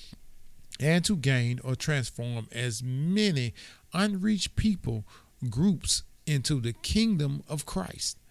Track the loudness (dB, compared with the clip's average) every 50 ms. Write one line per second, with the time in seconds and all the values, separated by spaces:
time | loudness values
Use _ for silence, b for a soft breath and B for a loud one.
0 | B B B -18 -18 -18 -16 -16 -16 -16 -16 -18 -16 -16 -6 0 2 4 4 4
1 | 4 2 0 2 2 4 4 4 2 2 0 -2 -2 -4 -4 -2 0 0 0 0
2 | 0 -2 -6 -6 -6 -4 -4 -6 -6 -8 -6 -4 -4 -4 -4 -4 -4 -4 -2 -2
3 | 0 2 2 4 4 4 4 2 0 0 B B B B B B B B -2 0
4 | 0 2 0 0 2 2 2 0 0 -2 0 2 4 4 2 2 0 -2 -4 -4
5 | -6 B B B B B B _ -6 -4 0 4 4 4 4 2 2 0 0 0
6 | -2 -6 -16 -8 -2 0 0 0 2 0 0 0 0 -2 -4 -4 -4 0 2 4
7 | 4 4 4 2 2 0 -2 -4 -6 -8 -8 -8 -8 -6 -6 -4 -6 -6 -8 -6
8 | -6 -6 -6 -8 -14 b